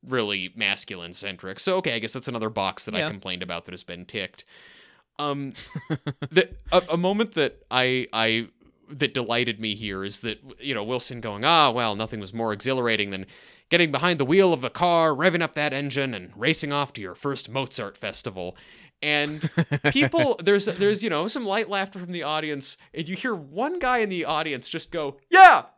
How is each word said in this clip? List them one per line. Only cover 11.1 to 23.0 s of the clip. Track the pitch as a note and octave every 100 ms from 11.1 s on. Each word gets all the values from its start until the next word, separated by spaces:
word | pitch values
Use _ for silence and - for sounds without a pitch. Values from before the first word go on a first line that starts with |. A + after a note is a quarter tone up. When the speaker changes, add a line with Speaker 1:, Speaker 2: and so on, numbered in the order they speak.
| A#2+
Speaker 1:
going, | A2+ G2+
"Ah, | C3 E3 D3
well, | A#2+ A#2 G2+
nothing | A2 A2
was | F#2+
more | A2+ A2+
exhilarating | G#2 A#2+ C3 A#2+ A2 G2+
than | F#2+ F#2+ - - - _
getting | E3+ E3+
behind | C3+ F3 E3+
the | C3
wheel | F3+ F#3+
of | D#3
a | B2
car, | - F3 E3+ D#3+
revving | C3+ F3 E3+
up | E3 -
that | D3
engine, | C3+ C#3+ C3 C3+
and | G#2+ F2+ G#2
racing | B2 D#3+ C#3+
off | C#3+ C#3
to | -
your | G2 E2+
first | C#3+ C3+ -
Mozart | C3 C3 - G2+ -
festival." | G#2+ - - F#2 F2+ - - - - _
And | D3 D3 D3 D3+ D#3 - -
Speaker 2:
<laughs> | C#3+ D3
Speaker 1:
people, | C4 D4 E4 D4+ A#3
there's, | E3+ G3+ G3+
there's, | F#3 G3+ G#3
you | G#3+
know, | D3+ F#3+
some | C4+ A3
light | G3 G#3
laughter | G3 G3 G3
from | F3+
the | F3
audience, | D3 D#3 D#3 C#3+ - - -
and | -